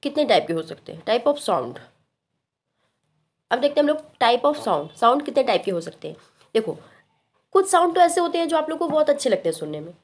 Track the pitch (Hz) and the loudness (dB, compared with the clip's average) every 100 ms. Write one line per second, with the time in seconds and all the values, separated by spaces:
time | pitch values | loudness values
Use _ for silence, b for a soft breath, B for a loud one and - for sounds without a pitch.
0 | 285 285 285 196 - 165 160 160 - 160 | -6 -2 2 2 2 -6 -8 -14 -16 -14
1 | 180 233 240 285 - 170 120 123 - _ | -2 0 0 -2 -2 -4 -4 -12 -20 _
2 | _ _ _ _ _ _ _ _ _ _ | _ _ _ _ _ _ _ _ _ _
3 | _ _ _ _ _ 240 285 285 294 302 | _ _ _ _ _ 0 0 2 0 0
4 | - _ 233 240 285 294 - 165 156 - | -4 _ 2 2 0 -2 -2 -2 -4 0
5 | 233 262 294 262 254 190 - 180 165 - | 2 2 0 -2 2 0 0 -6 -6 -14
6 | 156 160 b b b 226 214 - b b | -16 -16 b b b -4 -4 -10 b b
7 | _ _ _ _ _ 381 381 359 349 339 | _ _ _ _ _ 0 4 4 2 4
8 | 349 349 339 349 330 330 311 320 339 302 | 4 4 0 0 0 0 -2 -4 -2 0
9 | 302 277 254 202 170 165 151 151 156 175 | 2 0 0 0 -2 -4 -8 -10 -14 -18